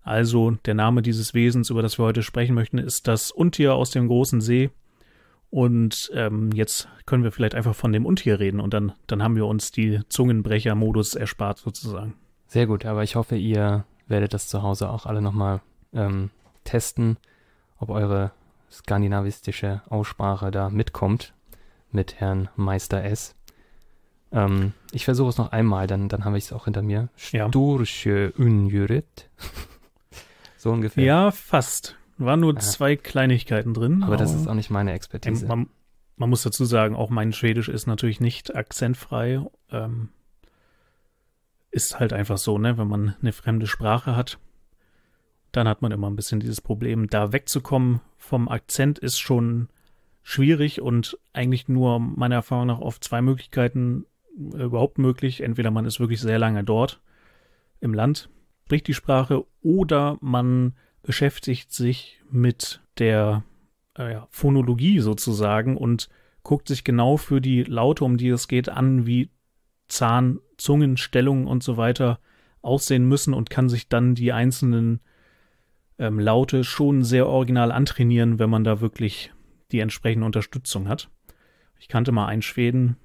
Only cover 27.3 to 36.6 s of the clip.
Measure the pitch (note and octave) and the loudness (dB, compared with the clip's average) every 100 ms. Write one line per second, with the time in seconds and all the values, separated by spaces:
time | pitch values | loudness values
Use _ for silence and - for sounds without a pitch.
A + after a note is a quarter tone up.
27.3 | A2+ G#2+ C3+ C#3 C3+ A2+ - - G2+ G2 | -2 0 2 2 2 -2 -2 0 0 0
28.3 | - A#2+ G#2+ G2+ G2+ G2+ A2 - - - | 2 4 4 2 0 0 0 -4 -16 -20
29.3 | _ - - - - _ _ _ - - | _ -16 -14 -16 -20 _ _ _ -20 -20
30.3 | _ - _ A#2 A2+ A2 - C3 D#3 G3+ | _ -20 _ -2 0 0 2 4 6 4
31.3 | - - D#3 A#2+ - - - _ - B2+ | 0 0 0 0 -6 -10 -20 _ -4 0
32.3 | D3+ E3 C#3 G#2 G2+ C#3+ C#3+ - C3+ C3 | 4 4 2 -2 0 0 0 -2 0 4
33.3 | B2 - G#2+ A#2 A2+ A#2 F3+ F#3+ G#2 G#2+ | 2 2 -2 0 -2 2 2 2 2 2
34.3 | - D#3+ A2 G#2 G2+ G2+ F2+ - - B2 | 0 -2 -2 -2 -2 -2 -4 -10 -8 -4
35.3 | A2+ A2 A#2 B2 _ _ _ _ _ A#2 | -4 -2 -2 -4 _ _ _ _ _ 0
36.3 | B2 - - | 0 0 -2